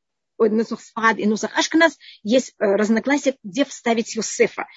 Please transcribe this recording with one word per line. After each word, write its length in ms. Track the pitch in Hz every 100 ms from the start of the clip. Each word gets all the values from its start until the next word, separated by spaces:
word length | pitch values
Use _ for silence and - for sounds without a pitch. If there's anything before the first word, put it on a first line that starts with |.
| _ _ _ -
Нусах 420 | 220 214 220 233
Сфарад 380 | - - 226 208
и 80 | 208
Нусах 300 | 214 214 311
Ашкеназ, 400 | 330 320 330 - - -
есть, 320 | 202 254 - -
э, 80 | 202
разногласия, 680 | 196 214 226 254 285 277 262
где 220 | 202 190
вставить 500 | 277 - 240 226 220 226
Йосефа 500 | - - 220 - -